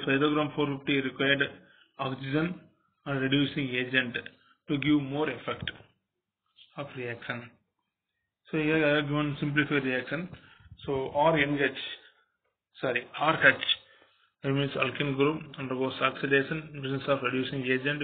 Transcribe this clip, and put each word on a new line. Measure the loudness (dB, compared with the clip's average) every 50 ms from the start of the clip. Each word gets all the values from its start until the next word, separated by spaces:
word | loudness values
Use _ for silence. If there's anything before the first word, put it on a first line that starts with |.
| 0
cytochrome | 0 2 2 2 2 2 0 0 -2 0
four | 0 0 0 -2 -4
fifty | -2 0 0 0
required | 0 -2 -2 0 2 2 2 2 0 -2 -4 -10 -20 _ _ _ -20 _ _ -8
oxygen | -6 -6 -6 -6 -6 -2 0 0 0 0 -4 -8 -12 -20 _ _ _ _ _ _ _
and | -4 -2 0
reducing | 0 2 4 4 2 2 0 -4 -4 -2
agent | -2 -2 -2 2 2 2 2 2 -4 -8 -10 -12 -18 _ _ _ _ _ _ -2
to | -2 0
give | 4 4 4 4 4
more | 0 -2 -2 -2 -2
effect | -2 -4 -6 -6 -6 -6 -6 -8 -10 -10 -18 -20 _ _ _ _ _ _ _ _ _ _ _ _ _ _ -20 _ _
of | -10 -10 -10 -8
reaction. | -8 -8 -8 -8 -8 -8 -8 -8 -8 -10 -14 -18 _ _ _ _ _ _ _ _ _ _ _ _ _ _ _ _ _ _ -6
So | -4 -2
here | 0 2 2 2 4
I | 4 4
have | 2 2 0
given | 0 0 0 -2 -2 -2
simplified | -2 0 2 2 2 4 2 0 0
reaction. | 0 -2 -2 -2 -4 -6 -6 -6 -10 -12 -18 -20 -20 -20 _ -20 -20 -20 -12 -6
So | -4 -2 -2 -2 -2 2
R | 4 4 6 6 6
N | 4 2 2 2
H, | 0 0 0 -4 -10 -12 -12 -14 -18 -20 _ _ _ _ _ _ _ _ _ _ _ _ _ -6
sorry, | -4 -2 -2 -2 -4 -6 -6
R | 0 2 2 2 6 8
H, | 6 6 6 2 -2 -2 -2 -4 -12 -20 _ -20 _ _ _ _ _ _ _ -2
that | 0
means | 0 2 0 0 0
alkene | 0 -2 -2 0 -2 -2 -2 2
group | 2 2 2 2 -2 -6 -12 -12
undergoes | -10 -8 -6 -2 -2 -2 -2 0 0
oxidation | 0 0 0 -2 0 2 2 2 2 0 -4 -6 -6 -10 -12
in | -10
presence | -6 -4 -4 -4 0
of | 0 0 2 2
reducing | 0 0 0 -2 -2 -4 -4 0
agent | 0 0 0 0 -2 -2 -2